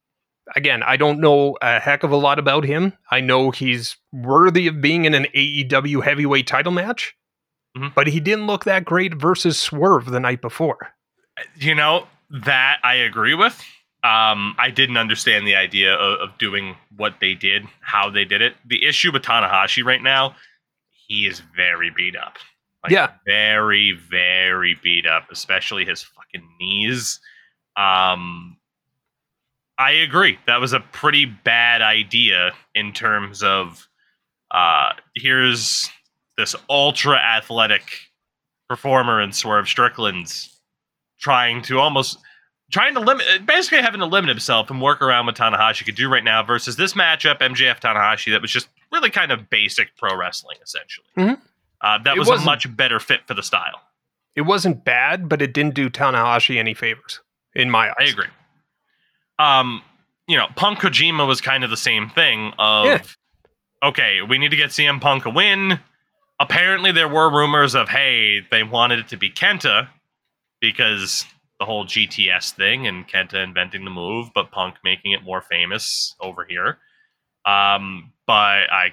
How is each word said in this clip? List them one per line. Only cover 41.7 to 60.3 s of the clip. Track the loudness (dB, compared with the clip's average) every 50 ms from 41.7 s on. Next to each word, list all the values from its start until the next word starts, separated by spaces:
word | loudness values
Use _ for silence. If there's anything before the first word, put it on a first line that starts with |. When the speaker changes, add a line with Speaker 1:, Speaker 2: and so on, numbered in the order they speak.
| 0 2
Speaker 2:
almost, | 2 2 2 0 -2 -4 -6 -12 _ -20 -20 _ _ _ _ _ _ -6
trying | -2 0 0 0 0
to | 0
limit, | 2 2 0 2 2 0 0 0 2
basically | 2 2 2 2 2 2 2
having | 2 2 -2 -2
to | -4
limit | 0 0 0 0 0
himself | -2 -2 -2 0 0 0 0 -2
and | -4 -2 0
work | 0 2 2
around | 2 2 2 2 2
what | 0 -2
Tanahashi | 0 0 2 2 4 2 2 0 0 -6
could | -8 -4
do | -2 0 2
right | 2 2 2
now | 2 2 2 2
versus | 0 -2 -4 -4 -6 -4
this | -4 -4 -2 0
matchup, | 0 2 2 2 2 2 0 2 2
M | 0 -2 0
J | 2 2 2
F | 2 0
Tanahashi, | 0 0 0 2 2 2 2 0 -2 -2 -2
that | -2 0
was | 0
just | -4 -4 -4 -6 _ _ _ -6 -4
really | -2 -2 0
kind | 0 0 -2 -2 -2
of | -4 -4 -4
basic | -2 0 0 0 0 -2 -4 -4 _
pro | -8 -6 -4 -4
wrestling, | -4 -4 -6 -8 -10 -14 -14 -20 -20 _
essentially. | -14 -14 -14 -12 -14 -18 -20 _ _ -4
Speaker 1:
Mm-hmm. | -2 0 0 0 -4 _ _ _ _ _ _ _ -4
Speaker 2:
Uh, | -2 0 0 2 2
that | 0 2
Speaker 1:
It | 2
Speaker 2:
was | 4 4
a | 4
Speaker 1:
wasn't | 4 4
Speaker 2:
much | 2 0 0 -2 -6 -2
better | 0 0 0 0 -2
fit | 0 0 -2 -2 -2
for | -4 -8
the | -6 -6
style. | -2 -2 -2 -2 -4 -10 -12 _ _ _ _ _ _ _ _ _ _ -6
Speaker 1:
It | -4 -2
wasn't | 0 0 0 0 0 -2 -2 0
bad, | 0 2 2 2 0 0 -2 -2 -2
but | -2 -2
it | -2 -2 0
didn't | -2 -2 -2 0
do | -2 -4 -4
Tanahashi | -2 -2 -2 0 2 2 2 2 2 2 2 0 0 0
any | -2 -2 -4
favors, | -4 -4 -4 -4 -6 -10 -16 -16 -18 _ _ _ _ _ _ -4
in | -2 -2 2
my | 2 2 2 2
eyes. | 0 0
Speaker 2:
I | 0
agree. | 0 0 -2 -6 -8 -10 _ _ _ _ _ _ _ _ _ _ _ _ _ _ _ _ _ _ _ _ 0
Um, | 2 4 4 2 2 0 -4 -10 -14 _ _ _ _ _ _ _ _
you | 0